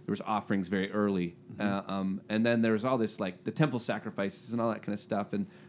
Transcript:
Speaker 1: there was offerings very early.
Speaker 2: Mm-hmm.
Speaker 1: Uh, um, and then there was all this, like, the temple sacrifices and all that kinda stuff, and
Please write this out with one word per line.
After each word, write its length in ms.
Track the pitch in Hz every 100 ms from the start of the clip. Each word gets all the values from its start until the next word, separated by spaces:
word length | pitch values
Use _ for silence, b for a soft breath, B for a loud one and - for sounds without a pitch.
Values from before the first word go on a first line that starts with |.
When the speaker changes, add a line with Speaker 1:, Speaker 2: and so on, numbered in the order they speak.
| -
Speaker 1:
there 60 |
was 80 | 101
offerings 460 | - 107 - 101 90
very 220 | 98 98
early. 440 | 104 104 95 87 - - -
Speaker 2:
Mm-hmm. 340 | 104 98 98
Speaker 1:
Uh, 20 |
um, 280 | 98 95 95 -
and 160 | 107 117
then 160 | 117
there 100 | 113
was 120 | 110
all 140 | 123 131
this, 200 | 107 -
like, 240 | 95 -
the 60 | -
temple 280 | 110 151 127
sacrifices 720 | - 104 107 98 98 - -
and 80 | 117
all 100 | 117
that 120 | 107
kinda 160 | - 104
stuff, 340 | - 104 92
and 140 | 101 95 B